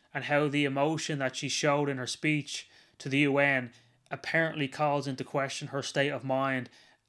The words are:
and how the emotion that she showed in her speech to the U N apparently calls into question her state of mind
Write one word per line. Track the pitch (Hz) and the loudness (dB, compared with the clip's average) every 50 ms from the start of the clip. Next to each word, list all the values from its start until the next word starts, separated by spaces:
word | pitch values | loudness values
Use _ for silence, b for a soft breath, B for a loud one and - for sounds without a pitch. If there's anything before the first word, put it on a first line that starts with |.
| b b - | b b -8
and | 139 123 | -6 -2
how | 131 147 147 151 147 | 2 2 2 2 2
the | 139 143 147 | 2 2 2
emotion | 139 135 139 143 156 160 147 - - 156 139 | 2 2 2 2 2 2 0 -2 -4 -2 -2
that | 135 131 - | -2 -2 -4
she | - 160 | -4 -4
showed | 131 - - - 151 143 147 147 | -4 -2 0 2 4 4 4 2
in | 143 139 | 0 -2
her | 127 127 | -4 -4
speech | 113 - - - 156 151 147 135 - - - b b b b b b b | -6 -6 -2 0 0 0 0 -2 -4 -8 -10 b b b b b b b
to | - - | -12 -6
the | 143 131 143 | 0 2 4
U | 147 143 135 | 4 4 4
N | 139 143 143 139 131 123 120 b b b b b b _ - | 4 4 4 4 2 -2 -4 b b b b b b _ -10
apparently | - - - - - 165 165 160 156 156 143 | -10 -8 -4 0 0 2 0 0 0 -2 -4
calls | 131 - - 151 147 143 143 131 | -4 -2 0 0 2 2 0 -2
into | 139 131 131 131 | -2 -4 -6 -6
question | - - 143 135 135 - - 147 143 | -4 -2 -2 -2 -4 -4 -8 -8 -6
her | - 139 | -6 -6
state | 127 - - 147 139 143 | -6 -2 0 0 0 0
of | 143 123 - | -2 -4 -2
mind | 131 131 131 135 135 131 127 123 b b b b b b b b | -2 0 0 0 0 0 -2 -4 b b b b b b b b